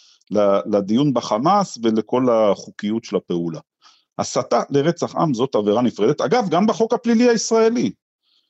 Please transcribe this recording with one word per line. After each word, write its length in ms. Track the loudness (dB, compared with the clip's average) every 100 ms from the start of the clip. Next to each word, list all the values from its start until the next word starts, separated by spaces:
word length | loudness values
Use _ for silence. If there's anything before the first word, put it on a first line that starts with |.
| _ _ _
ל-, 280 | 0 2 2 0
לדיון 480 | -2 0 0 0
בחמאס 640 | -2 -2 -2 2 0 0 -2
ולכל 440 | -2 0 -2 -2 2
החוקיות 760 | 2 2 0 -6 -10 -6 -6
של 120 | -4 -6
הפעולה. 440 | -4 -4 -4 -8 -16 _ _ _ _ -8
הסתה 440 | -4 -4 -2 -2 0
לרצח 460 | 0 0 -2 -4 -2
עם 180 | -2
זאת 220 | 0 0 0
עבירה 260 | 2 2
נפרדת. 400 | 0 0 0 0
אגב, 280 | 0 0 0
גם 180 | 0 0
בחוק 260 | 0 -2
הפלילי 360 | -2 0 4 4
הישראלי, 640 | 2 0 2 2 2 -4 -6 _ _ _ _ _